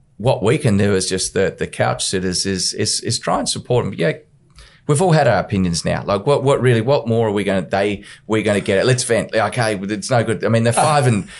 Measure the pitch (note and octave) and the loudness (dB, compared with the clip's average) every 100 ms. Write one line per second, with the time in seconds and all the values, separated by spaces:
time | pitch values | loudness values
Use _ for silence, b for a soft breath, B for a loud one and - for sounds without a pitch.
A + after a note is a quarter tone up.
0 | _ - A2+ - G#2 D3+ A#2+ G2 G2+ F#2+ | _ -4 -2 0 2 2 2 2 2 2
1 | - F#2 - G2 F2+ - F2+ - A#2+ A#2 | 0 -4 -2 0 -2 -2 -8 -2 -2 -2
2 | - F#2+ F#2 F2+ F#2+ F#2+ - - G#2 - | -4 -2 -2 -2 -2 -2 -4 -4 -4 -4
3 | - A#2 - - B3+ A2 - A#2+ G2 - | -4 -4 -2 -2 -2 -6 -2 -2 -2 -2
4 | D3+ - - _ _ b b b - D3 | -2 -4 -10 _ _ b b b -2 0
5 | F#3+ D#3+ C3 G2 E2+ G2 F2+ E2 F2+ E2 | 4 4 4 2 0 0 0 -2 -2 -4
6 | A#1+ G2+ A#2+ C#3+ C3 A#2+ B2 A2+ A2 C#3+ | -2 -2 0 0 2 2 2 2 2 0
7 | A#2 A2+ A2+ G2+ G2 G2 D#2 G2 G#2 G2 | 0 0 0 0 0 -2 -2 0 0 -2
8 | B B - A2 G#2 G2+ G#2+ F#2+ A2 B2 | B B -4 0 2 0 2 2 4 2
9 | - A2+ - A2 G2+ B2 A2 G2+ G2 G#2+ | 2 0 0 -2 -2 0 -2 -2 -4 -6
10 | - B2 G#2+ G2+ G#2 A#2 A#2 - D#3 D3 | -2 0 0 -2 0 2 2 2 2 4
11 | B2+ G#2 E2+ B | 2 0 -2 B